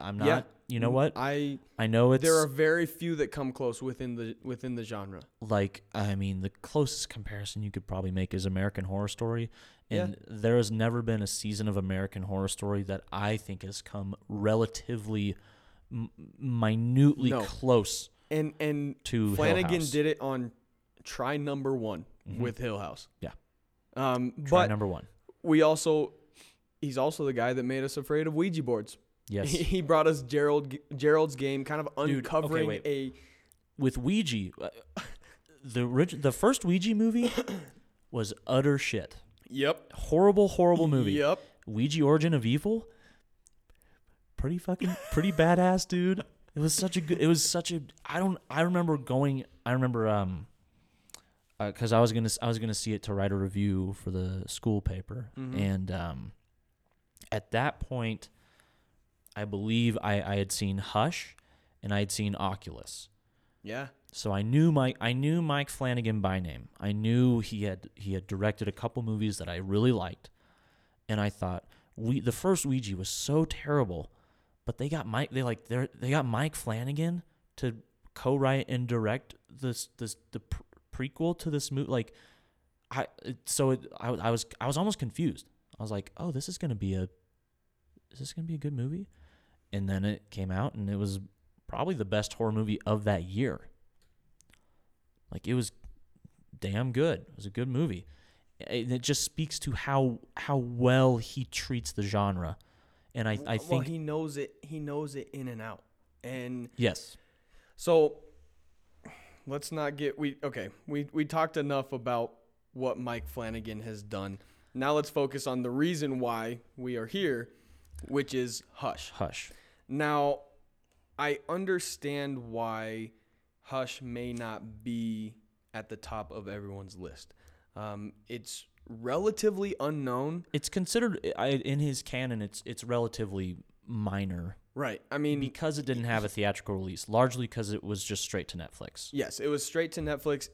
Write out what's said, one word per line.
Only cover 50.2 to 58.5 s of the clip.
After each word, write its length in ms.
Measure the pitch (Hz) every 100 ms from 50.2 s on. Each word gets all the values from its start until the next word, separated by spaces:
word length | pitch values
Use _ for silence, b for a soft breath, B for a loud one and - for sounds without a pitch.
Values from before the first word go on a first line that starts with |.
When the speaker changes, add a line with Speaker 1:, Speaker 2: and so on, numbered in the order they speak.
| 95 87 - _ _ _ B B B B B B _ -
Speaker 1:
uh, 120 | 104
'cause 180 | - 113
I 80 | 113
was 140 | 117
gonna 140 | 113 113
s-, 120 | -
I 60 | 117
was 100 | 113
gonna 160 | 113
see 200 | 104 110
it 100 | 104
to 100 | -
write 200 | 98 98
a 20 | 98
review 580 | 98 101 101 95 92 98
for 100 | 92
the 320 | 92 92 95 -
school 320 | - 113 104
paper. 480 | - 92 - 123 107 131
Speaker 2:
Mm-hmm. 220 | 131 113
Speaker 1:
And, 320 | 98 95 95
um, 400 | 92 85 65 57 - _ _ _ _ _ _ _ - -
at 180 | 107 -
that 300 | 113 143 -
point, 480 | - 127 113 - - _ b